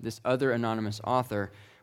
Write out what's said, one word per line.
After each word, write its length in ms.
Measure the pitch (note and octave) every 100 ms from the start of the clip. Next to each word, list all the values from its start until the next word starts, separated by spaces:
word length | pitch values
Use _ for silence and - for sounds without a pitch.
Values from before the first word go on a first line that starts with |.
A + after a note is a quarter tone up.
this 180 | A2 - B2
other 280 | C3 C3+
anonymous 460 | A#2 A#2 A2 G#2 G#2
author, 480 | - B2+ B2 G#2 G2 - - -